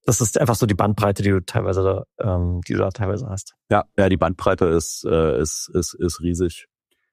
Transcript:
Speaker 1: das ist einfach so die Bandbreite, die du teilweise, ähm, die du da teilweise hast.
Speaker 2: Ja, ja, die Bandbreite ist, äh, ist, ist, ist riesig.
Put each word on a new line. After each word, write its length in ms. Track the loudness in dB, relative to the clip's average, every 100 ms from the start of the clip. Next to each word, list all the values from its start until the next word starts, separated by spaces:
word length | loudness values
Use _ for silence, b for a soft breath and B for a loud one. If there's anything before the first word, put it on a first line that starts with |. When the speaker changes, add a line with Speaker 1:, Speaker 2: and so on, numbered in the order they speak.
Speaker 1:
das 160 | -2 0
ist 180 | 0 2
einfach 140 | 2
so 100 | 2
die 100 | 2
Bandbreite, 500 | 2 0 2 0 2
die 60 | 2
du 140 | 0
teilweise, 600 | 0 -2 0 0 0 0 -6 -6
ähm, 400 | -2 0 0 -2 -2
die 40 |
du 60 | -2
da 120 | -2
teilweise 380 | -2 -4 -4 -6
hast. 260 | -10 -12 -14 0
Speaker 2:
Ja, 160 | 0 0 2
ja, 100 | 2
die 80 | 4
Bandbreite 500 | 0 0 0 2 2
ist, 380 | 2 -2 -6
äh, 360 | -2 2 2 0
ist, 280 | -2 -6 -6
ist, 180 | -4 -4
ist 260 | -2 -4 -2
riesig. 480 | -4 -2 -2 -4 -18 _ _ _ _